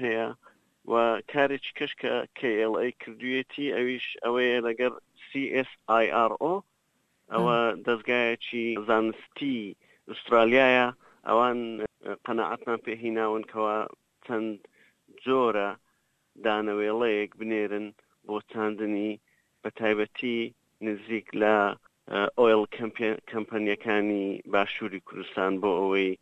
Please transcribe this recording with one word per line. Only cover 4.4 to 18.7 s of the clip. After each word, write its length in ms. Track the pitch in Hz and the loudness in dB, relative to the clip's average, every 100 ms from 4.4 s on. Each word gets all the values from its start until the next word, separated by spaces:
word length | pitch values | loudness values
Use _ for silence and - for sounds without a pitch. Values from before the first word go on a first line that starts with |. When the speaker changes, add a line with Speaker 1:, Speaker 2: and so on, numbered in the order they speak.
| 123 120 117 | 2 2 0
Speaker 1:
لەگەر 260 | 113 127 - - _ | 0 -2 -4 -14 _
سی 180 | - 139 135 | -10 -6 -2
ئێس 160 | 127 127 - - | -2 -2 -6 2
ئای 220 | 113 110 | 4 4
ئار 220 | 117 113 107 | 4 2 2
ئۆ، 120 | 147 190 - _ _ _ _ _ - | -2 -2 -8 _ _ _ _ _ -4
ئەوە 280 | 113 120 117 | 0 2 4
Speaker 2:
ئەم. 220 | 117 90 | 2 0
Speaker 1:
دەستگایەکی 840 | 113 117 123 123 117 117 - 120 117 107 107 | 0 0 0 2 2 -2 -6 -4 -2 -2 2
زانستی 720 | 110 110 107 - - 139 123 101 - _ _ - | 2 2 -2 -12 -8 -4 -4 -6 -12 _ _ -16
ئوسترالیایە، 800 | 113 - 117 113 127 131 127 123 - - _ - | -12 4 6 8 6 6 6 2 -2 -16 _ 0
ئەوان، 320 | 113 123 123 117 110 | 2 2 0 -6 -6
ئە، 360 | 107 _ 101 98 | -8 _ -12 -10
قەناعەتمان 560 | - 117 90 117 - 113 - | -4 -2 -2 -4 -6 -6 -6
پێهیناون 560 | 113 117 113 110 110 107 | -8 -4 -2 -2 -2 -6
کەوا 280 | 110 107 107 - - _ _ | -4 -2 -2 -4 -10 _ _
چەند 360 | - 113 110 104 - _ _ _ _ - | -8 -4 -4 -8 -14 _ _ _ _ -8
جۆرە 460 | 127 131 120 104 101 101 _ _ _ _ _ - | 0 2 4 2 -2 -6 _ _ _ _ _ -4
دانەوێڵەیەک 960 | 113 107 107 104 104 110 120 104 104 - | 0 0 0 0 0 0 0 0 -2 -6
بنێرن 500 | 110 110 101 104 104 - _ _ | -4 -2 -2 -4 -8 -14 _ _
بۆ 120 | - 104 - | -8 -8 -8
چاندنی 640 | 113 107 | -4 -4